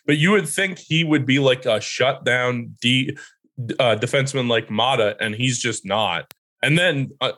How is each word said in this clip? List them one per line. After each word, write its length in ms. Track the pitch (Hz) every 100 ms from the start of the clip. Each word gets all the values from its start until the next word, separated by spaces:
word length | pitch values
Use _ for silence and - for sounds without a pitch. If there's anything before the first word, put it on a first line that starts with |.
| -
but 120 | 151
you 140 | 175
would 160 | 208 151
think 300 | - 190 180
he 280 | - 160 165
would 200 | 151 127
be, 140 | 139
like, 260 | 135 127 123
a 140 | 110
shutdown 960 | - - 127 131 120 123 123 123 113 107
D, 360 | 120 131 131 - - _ _ - 117 -
uh, 160 | 123 107
defenseman 540 | 120 139 135 135 120
like 200 | 117 -
Mata, 460 | 107 123 131 104 -
and 120 | 113
he's 240 | 110 131 120
just 280 | 120 110 95
not. 480 | 104 98 85 - - _ _
And 160 | 131 165
then, 340 | 180 143 127 -
uh, 100 | 131